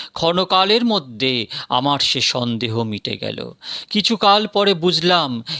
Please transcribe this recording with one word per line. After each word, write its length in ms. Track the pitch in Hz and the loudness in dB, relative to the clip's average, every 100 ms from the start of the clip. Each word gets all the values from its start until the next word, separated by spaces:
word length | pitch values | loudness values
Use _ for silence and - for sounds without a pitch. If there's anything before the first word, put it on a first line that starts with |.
| - | -12
ক্ষণকালের 720 | - 165 175 180 185 190 226 | -2 0 0 2 2 4 2
মধ্যে 600 | 240 202 135 107 131 123 110 - - | 2 0 -4 -2 -2 0 -4 -10 -2
আমার 300 | 127 139 139 | 0 2 0
সে 220 | - 135 | 0 0
সন্দেহ 640 | - 131 120 113 117 113 | 0 0 -2 -2 -2 -2
মিটে 340 | 113 104 - 110 | -2 -4 -6 -6
গেল। 360 | 107 - 120 - - - - | -6 -6 -10 -12 -14 -14 -4
কিছুকাল 560 | 214 - 226 208 202 214 | -2 0 2 4 4 2
পরে 280 | 202 202 | 2 2
বুঝলাম 720 | 180 175 165 175 180 143 117 113 | 2 0 2 2 2 2 -4 -6